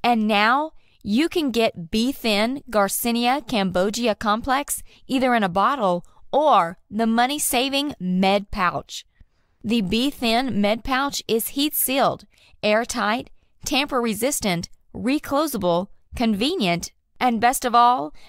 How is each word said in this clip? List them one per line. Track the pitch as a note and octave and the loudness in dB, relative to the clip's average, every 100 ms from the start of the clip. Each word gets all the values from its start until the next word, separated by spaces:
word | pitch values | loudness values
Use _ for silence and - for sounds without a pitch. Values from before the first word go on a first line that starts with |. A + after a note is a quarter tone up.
And | A#3+ A#3+ G#3+ | 2 2 2
now, | G#3 G#3+ C4 D#4 - _ _ | 4 4 2 0 -10 _ _
you | - G#3+ E4 | -2 0 2
can | F#4 C#4+ | 0 0
get | A#3 A3+ - E3+ | 2 0 -2 -4
Be | A3 A#3+ | -2 0
Thin | C#4 A#3 G3+ A3+ C#4 - | -2 0 0 0 -4 -2
Garcinia | G#3+ G3 - A#3+ A#3 A#3+ C4+ - | 0 0 0 -2 0 0 0 -2
Cambogia | A3+ F#3+ F3+ G3 G#3 A#3 G3+ | -2 0 0 0 0 -2 0
Complex | G#3+ G#3+ C#4 C4 C#4+ - - - - | -2 -2 0 -2 -2 -8 -10 -20 -4
either | C4 B3+ | 0 2
in | A#3+ | 2
a | G3 | 2
bottle | F3 G#3 C#4 G3+ F3 - - - | 2 0 2 0 0 -4 -20 -2
or | C4 D4+ A3 E3+ F#3 _ | 2 4 4 2 -4 _
the | G3+ A3+ | -2 0
money-saving | A3+ B3 D4 - B3+ C4+ C#4 C#4+ - | 2 0 0 -2 0 0 -2 -4 -6
med | F3+ F3+ F#3+ G3+ G3+ | -4 2 2 2 -2
pouch. | G#3+ F3 D3 - - - _ - _ _ _ | -2 -2 -2 -10 -16 -18 _ -20 _ _ _
The | G#3 A#3 | -2 0
Be | F3+ A3 C4+ | 0 0 -2
Thin | C#4+ A#3+ A3+ C4 F#3+ | -2 0 0 0 0
med | G3+ A3+ | 0 0
pouch | C4 C4 C#4+ - - | -2 -2 -2 -6 -4
is | A3+ - | -2 -2
heat-sealed, | - D4 - - C4+ G3+ - - _ _ - | -2 -2 0 -2 2 0 -2 -12 _ _ -6
airtight, | G#3 G#3+ A#3+ B3 G3+ A#3 - - _ _ - | 0 0 -2 -4 -2 -2 -6 -20 _ _ -4
tamper-resistant, | B3+ C#4+ C#4 A#3 G3+ A#3+ C#4+ G#3+ E3+ F#3+ - _ | -2 0 -2 -2 -2 -2 -2 -2 -2 -6 -16 _
reclosable, | - G3 D4 - C#4 D#4 A3+ F3+ E3+ F#3+ - _ | -6 -2 -2 -2 -2 -2 -2 0 0 -2 -12 _
convenient, | - A3+ G3+ B3+ F#4 F#3+ E3+ - _ _ - | -2 0 0 0 0 0 -2 -4 _ _ -2
and | B3 A3+ | 0 2
best | A#3+ C4+ | 0 0
of | B3+ | 2
all, | A#3 A#3+ B3+ D4+ - | 4 6 4 -2 -12